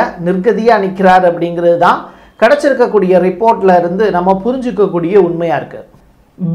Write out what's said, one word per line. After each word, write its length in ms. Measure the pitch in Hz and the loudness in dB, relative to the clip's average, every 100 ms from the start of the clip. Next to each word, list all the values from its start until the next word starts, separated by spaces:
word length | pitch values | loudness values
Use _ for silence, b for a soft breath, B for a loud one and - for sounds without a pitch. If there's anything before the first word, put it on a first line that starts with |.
| 233 175 170 | 0 -4 -4
நிர்கதியா 520 | 190 226 196 226 214 190 | -2 0 0 0 0 -2
நிக்கிறாரு 400 | 190 190 185 180 | 0 2 4 2
அப்படிங்கிறது 460 | 165 170 170 170 170 | 0 -4 -2 0 2
தான் 220 | 180 254 - B B B | 2 0 -6 B B B
கிடைச்சிருக்கக்கூடிய 720 | 226 285 294 247 208 208 185 185 180 | 2 2 0 0 0 0 2 2 2
ரிப்போர்ட்ல 500 | 180 226 233 190 180 | 0 0 2 2 2
இருந்து 320 | 175 185 196 | 0 -2 -2
நம்ம 300 | 175 180 190 220 | 0 0 -2 -2
புரிஞ்சுக்கக்கூடிய 720 | 262 240 185 190 170 165 202 | -4 -4 -2 -2 -2 0 2
உண்மையா 400 | 170 165 170 139 | 2 -2 -2 -4
இருக்கு. 240 | - 110 - _ _ _ _ - 170 | -6 -16 -20 _ _ _ _ -8 -6